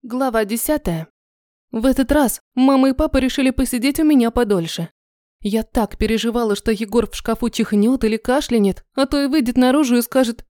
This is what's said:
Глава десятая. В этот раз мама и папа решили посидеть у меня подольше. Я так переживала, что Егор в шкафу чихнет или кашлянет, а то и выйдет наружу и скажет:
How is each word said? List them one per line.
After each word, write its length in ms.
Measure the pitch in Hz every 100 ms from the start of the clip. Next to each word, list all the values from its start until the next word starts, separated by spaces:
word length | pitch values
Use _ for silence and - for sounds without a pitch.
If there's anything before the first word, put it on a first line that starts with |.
| 247
Глава 380 | 254 269 220
десятая. 640 | 208 233 - 302 190 165 160 _ _ _ _ _ _
В 140 | 226 262
этот 260 | 262 254
раз 300 | 294 285 - _ -
мама 340 | 262 269 269
и 40 |
папа 260 | 262 311 269
решили 320 | 254 - 262
посидеть 500 | 262 262 247 262 285
у 20 |
меня 280 | 311 285 233
подольше. 580 | 240 233 196 165 - 170 _ _ _ _ _
Я 240 | 208 220
так 340 | - - 208 -
переживала, 600 | 220 220 226 233 226 202
что 160 | -
Егор 360 | 214 220 226 220
в 60 | -
шкафу 340 | - 226 233
чихнет 540 | - 220 208 214 262
или 140 | 220 220
кашлянет, 680 | - 262 - 233 196 - _ -
а 100 | 269
то 180 | 285
и 40 | 277
выйдет 280 | 311 240 247
наружу 400 | 254 277 269 240
и 60 |
скажет: 440 | 233 262 240 233